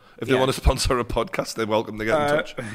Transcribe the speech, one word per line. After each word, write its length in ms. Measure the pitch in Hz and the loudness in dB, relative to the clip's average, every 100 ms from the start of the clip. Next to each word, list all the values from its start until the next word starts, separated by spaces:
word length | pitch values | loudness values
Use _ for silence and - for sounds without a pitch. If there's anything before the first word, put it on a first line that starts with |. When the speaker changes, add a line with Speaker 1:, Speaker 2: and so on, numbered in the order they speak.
| - - | -20 -10
Speaker 1:
if 100 | 117 | 0
they 60 | |
Speaker 2:
Yeah. 60 | 131 | 2
Speaker 1:
wanna 140 | 131 | 4
sponsor 440 | 131 - 135 - 127 | 4 2 2 2 0
a 60 | 113 | 0
podcast, 480 | 120 107 - - | -2 -2 -4 -6
they're 140 | - 113 | -4 0
welcome 320 | 110 110 107 | 0 0 -4
to 40 | 110 | 0
get 100 | 151 | 0
in 60 | |
Speaker 2:
Uh, 120 | 147 151 | 2 0
Speaker 1:
touch. 180 | - - 113 | -2 -8 -10